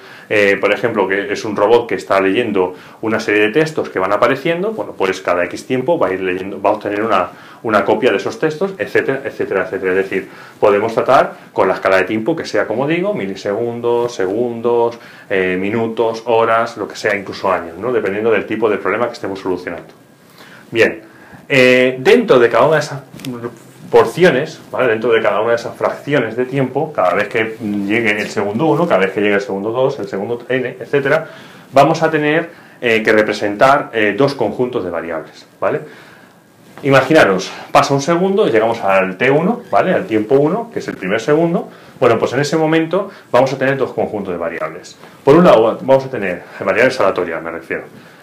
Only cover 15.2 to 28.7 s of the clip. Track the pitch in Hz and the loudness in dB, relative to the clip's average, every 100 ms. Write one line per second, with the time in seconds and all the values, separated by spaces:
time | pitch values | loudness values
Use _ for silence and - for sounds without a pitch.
15.2 | - 98 92 92 98 117 113 110 113 113 | -4 -2 0 -2 -2 -2 -2 -2 -2 -2
16.2 | 123 117 113 113 113 - 98 - 110 101 | 0 2 4 2 0 -4 -10 -4 -4 -4
17.2 | 95 104 98 87 85 87 113 120 98 101 | -6 -4 -2 -2 -4 -8 -4 -2 -2 -2
18.2 | 113 104 95 107 110 98 92 107 120 - | 0 0 -2 -2 0 0 -2 -2 -4 -6
19.2 | 113 95 95 87 90 80 - - _ _ | -10 -8 -4 -6 -6 -12 -14 -20 _ _
20.2 | _ - - - - 113 101 - - - | _ -20 -20 -20 -6 2 2 0 -14 -20
21.2 | - - - 139 127 127 127 131 139 240 | -20 -18 -2 4 6 6 4 2 4 4
22.2 | 196 135 117 117 139 156 143 139 - - | 6 6 6 4 4 2 -2 -10 -14 -12
23.2 | 131 120 117 - - - - 120 110 156 | -10 -8 -10 -14 -20 -20 2 4 4 4
24.2 | 175 127 160 - - 107 127 110 120 113 | 2 2 -4 -10 -10 -2 0 0 2 2
25.2 | 110 101 113 117 117 - 113 - - 143 | 2 0 0 0 -2 -4 -4 -4 -2 -2
26.2 | 113 113 127 139 127 139 156 151 90 92 | -2 -4 -4 -2 -2 -2 -6 0 0 0
27.2 | 104 117 110 110 107 101 98 113 110 107 | -2 -2 -4 -4 -6 -4 -2 0 0 -2
28.2 | 104 110 101 110 160 | -4 -4 -4 0 0